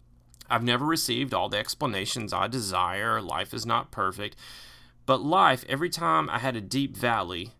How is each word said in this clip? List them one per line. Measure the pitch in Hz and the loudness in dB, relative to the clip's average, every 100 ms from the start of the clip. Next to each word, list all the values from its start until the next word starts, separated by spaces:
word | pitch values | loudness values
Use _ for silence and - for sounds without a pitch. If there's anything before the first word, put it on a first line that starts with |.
| - - - - - | -20 -20 -20 -16 0
I've | 117 | 0
never | 117 123 147 | 4 2 4
received | 165 - 120 135 | 2 0 0 0
all | 98 101 | 0 0
the | 104 | 0
explanations | 110 - 143 98 98 - 107 | -2 -2 -2 -2 -2 -4 -2
I | 90 101 | -2 -2
desire. | 127 104 92 90 95 113 113 | -2 -2 0 0 0 0 -2
Life | 92 71 101 | -2 -4 -4
is | 117 110 | -6 -2
not | 117 - | -2 -2
perfect. | - 95 90 104 - - - - - - - | -2 -2 -2 -8 -10 -20 -18 -20 -20 -20 -8
But | - 131 | 0 2
life, | 143 185 180 127 - | 4 6 6 4 0
every | 135 175 | -2 -2
time | 170 165 160 151 | -2 2 2 2
I | 113 | -2
had | 131 117 | -2 -4
a | |
deep | 95 123 139 104 | -2 -2 -2 -2
valley, | 120 113 90 87 107 - | 0 0 0 -4 -8 -12